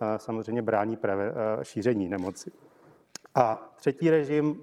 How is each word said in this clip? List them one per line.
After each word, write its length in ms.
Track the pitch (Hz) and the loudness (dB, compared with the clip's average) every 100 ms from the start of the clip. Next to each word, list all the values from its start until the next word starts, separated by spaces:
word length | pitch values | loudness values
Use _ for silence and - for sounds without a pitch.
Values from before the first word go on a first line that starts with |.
eh, 180 | 110 107 | -4 -4
samozřejmě 440 | - 113 110 117 | -4 -6 -4 -2
brání 340 | 110 107 110 110 | 2 2 2 0
preve-, 360 | 104 98 101 - 110 110 | 0 0 -2 -2 -2 -2
eh, 40 | |
šíření 440 | - - 107 110 90 | -4 -2 0 2 0
nemoci. 420 | 98 90 92 - - - _ - - _ - - | -4 -6 -8 -14 -18 -20 _ -20 -20 _ -20 -2
A 380 | - 120 110 - - | 2 2 2 -8 -6
třetí 340 | 143 135 165 | -4 0 4
režim 440 | 160 143 151 151 147 | 4 2 2 0 -2